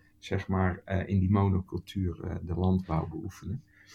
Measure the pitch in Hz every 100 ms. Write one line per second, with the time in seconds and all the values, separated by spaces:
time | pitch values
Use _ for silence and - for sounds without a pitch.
0 | _ _ - 95 95 95 92 92 - 92
1 | - 98 92 101 98 92 - - - 101
2 | 92 82 87 87 85 85 92 92 92 80
3 | 80 80 95 - - 117 - _ -